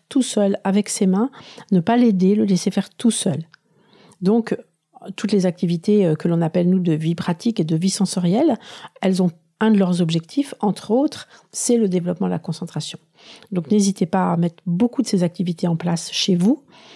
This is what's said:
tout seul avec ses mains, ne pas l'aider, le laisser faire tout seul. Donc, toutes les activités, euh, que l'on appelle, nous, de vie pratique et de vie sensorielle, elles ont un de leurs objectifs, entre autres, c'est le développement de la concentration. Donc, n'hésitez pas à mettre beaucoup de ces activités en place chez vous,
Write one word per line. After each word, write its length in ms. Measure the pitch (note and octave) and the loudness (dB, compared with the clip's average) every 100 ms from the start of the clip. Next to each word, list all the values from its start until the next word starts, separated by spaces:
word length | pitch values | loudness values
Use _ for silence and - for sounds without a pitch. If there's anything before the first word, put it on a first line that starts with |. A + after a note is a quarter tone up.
| - | -4
tout 140 | C4+ | -2
seul 360 | A#3+ G#3 G3+ - | 0 0 0 0
avec 240 | G3 G3+ G3+ | 0 0 0
ses 180 | - F#3+ | 0 2
mains, 240 | F#3+ C4+ - - - - | 2 0 -4 -20 -14 0
ne 80 | F#3 | 0
pas 160 | E3+ A#3+ | 2 4
l'aider, 360 | A#3+ F#3 F#3 | 4 4 2
le 120 | G#3 G3+ | 2 2
laisser 260 | F3+ G3+ | 0 0
faire 180 | G3 - | -2 -4
tout 220 | - A3+ | -2 0
seul. 320 | - F#3+ C#3+ - _ _ _ _ _ - - | 0 -2 -4 -8 _ _ _ _ _ -20 -4
Donc, 360 | F#3 A#3 A3+ - - _ _ - - - | 0 2 0 -6 -10 _ _ -20 -18 -8
toutes 160 | G#3 | -2
les 120 | G3+ F3+ | 2 2
activités, 600 | E3+ E3+ F3 G#3 G#3 F3 | 0 -2 0 2 4 4
euh, 100 | D#3 | 2
que 140 | F3 | 0
l'on 120 | E3+ | 0
appelle, 280 | E3 F3+ F3 | 0 2 2
nous, 100 | F#3 | 2
de 140 | F3 | 2
vie 220 | D#3 D#3 E3+ | 0 -2 -2
pratique 440 | - E3 - G3 | -4 -2 -2 -2
et 60 | D#3+ | -2
de 100 | D#3+ | 0
vie 140 | F#3+ | 0
sensorielle, 640 | - F#3 F#3 F3 A3 D#4+ - - - - - | 0 -2 0 0 2 2 0 -6 -20 -20 -4
elles 200 | F#3+ F#3 | -2 0
ont 100 | F3 - _ - | 0 -4 _ -2
un 120 | A3 | 2
de 60 | G#3 | 4
leurs 240 | F3+ F3 | 2 0
objectifs, 520 | E3 E3 - C#4+ C#4 - | 0 -2 -4 -6 -6 -4
entre 300 | G#3 - - | -4 -4 -2
autres, 360 | A#3+ D4 - - - _ | 0 0 -4 -20 -20 _
c'est 240 | - - A#3 | -6 0 2
le 140 | G3 | 2
développement 380 | F3+ F3 F3 F#3 | 0 -2 -4 -4
de 40 | |
la 80 | E3+ | -4
concentration. 600 | - D#3+ F3 D3+ - - _ _ - - - | -6 -10 -8 -10 -10 -14 _ _ -20 -20 -10
Donc, 180 | F3+ D3 | -6 0
n'hésitez 360 | G#3 G3 G3 E3+ | 2 2 0 -2
pas 260 | F#3+ F3+ | 0 0
à 60 | E3+ | 0
mettre 260 | E3+ - F3+ | 0 -2 -4
beaucoup 360 | F3 A#3+ B3+ | 0 0 0
de 60 | A3 | -2
ces 160 | F#3+ | 0
activités 440 | F3 - F3+ E3 E3+ | 0 -2 -6 -2 -2
en 80 | E3 | -2
place 340 | E3+ E3+ - | -2 -4 -4
chez 240 | - - F3 | -4 0 2
vous, 260 | G3 D4+ _ - - | 2 0 _ -20 -20